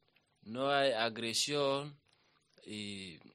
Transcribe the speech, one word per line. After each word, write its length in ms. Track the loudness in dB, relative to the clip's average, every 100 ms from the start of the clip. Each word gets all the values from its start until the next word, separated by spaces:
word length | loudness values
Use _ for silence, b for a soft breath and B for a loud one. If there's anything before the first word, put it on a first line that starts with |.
| _ _ _ _
no 280 | -10 -2 2
hay 220 | 4 4
agresión 1040 | 4 0 0 -2 0 0 2 2 2 -2 -12 _ _ _ _ _ -20 -12
y 520 | -8 -8 -8 -12 -14 -20